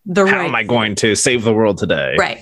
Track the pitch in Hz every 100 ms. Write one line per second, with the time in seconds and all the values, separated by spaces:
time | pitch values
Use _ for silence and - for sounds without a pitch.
0 | - 180 196 196 170 117 107 120 107 101
1 | 113 101 - 123 113 110 107 95 98 76
2 | 67 69 - -